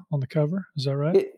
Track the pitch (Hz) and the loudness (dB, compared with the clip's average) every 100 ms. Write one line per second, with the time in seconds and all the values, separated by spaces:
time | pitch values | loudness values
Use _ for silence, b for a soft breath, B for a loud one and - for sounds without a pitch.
0 | - 147 131 156 151 190 - 143 135 139 | -4 -4 -2 0 0 -2 -6 -6 -4 -2
1 | 151 196 - | 2 2 2